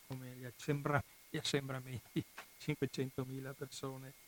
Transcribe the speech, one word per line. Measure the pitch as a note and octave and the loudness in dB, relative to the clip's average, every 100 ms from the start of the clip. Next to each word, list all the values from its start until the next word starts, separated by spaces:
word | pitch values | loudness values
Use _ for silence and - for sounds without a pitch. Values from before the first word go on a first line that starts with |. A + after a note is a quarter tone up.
| - | -8
come | C3 B2+ B2+ | -6 -6 -8
gli | |
assembra-, | B2+ - - C#3+ D3 C#3+ - - - | -10 -4 0 2 4 4 4 -6 -6
gli | D3+ | -2
assembramenti, | - C#3 C3+ C3 B2+ B2+ - E3 - - | 2 2 2 -2 -4 -6 -2 0 0 -6
<laughs> | - - | -16 -4
cinquecentomila | - D3 C3+ - C3 - C3 C3+ C3+ | 0 2 2 2 0 0 -2 -4 -6
persone, | C#3 C#3 - C3+ C3 C3 - | -6 -8 -4 -4 -4 -10 -14